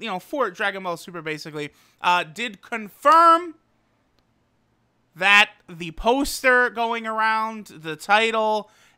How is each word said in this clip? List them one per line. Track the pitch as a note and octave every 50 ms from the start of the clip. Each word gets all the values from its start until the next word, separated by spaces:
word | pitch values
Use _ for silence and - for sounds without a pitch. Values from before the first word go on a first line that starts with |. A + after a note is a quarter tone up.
you | A3 A3
know, | F#3 F3+
for | - - D#4 C#4+ A#3+ G3
Dragon | F3+ - G#3 G3 F#3+ F#3+
Ball | F#3 F3+ E3+
Super, | D#3+ - G3 F3 E3+
basically, | D3+ D#3+ D#3 D3 - D#3+ D3 D3+ D3 C#3+ _ _ _ _ _ _
uh, | - F3+ F3 F3 E3+
did | D#3 D3+ F#3+ A#3+ B3 G3 -
confirm | - - A#3 A3+ G#3+ F#3+ - _ - C#4+ D#4+ E4 E4+ E4+ E4 E4+ F4 E4+ D#4 _ _ _ _ _ _ _ _ _ _ _ _ _ _ _ _ _ _ _ _ _ _ _ _ _ _ _ _ _ _ _ _
that | D#3 F#3 G3 G3+ G#3 G#3+ - - _ _ -
the | F3 D#3+ F3+ E3
poster | - - - A3+ B3+ C#4 C#4+ - - - - B3+ B3+ B3 B3 A#3+
going | G3+ A#3 A#3 A3+ A#3 A3+ A3+
around, | A3 A3 A3 A3 A3 A3 A3 A3 A3 A3 G#3+ G3
the | - - D#3 D#3 D#3+ D#3
title, | D3+ - - G3+ G#3+ A3+ A3+ A3 A3+ A3 G#3+ G#3+ G#3+ G3+ _ _ _ _ _ _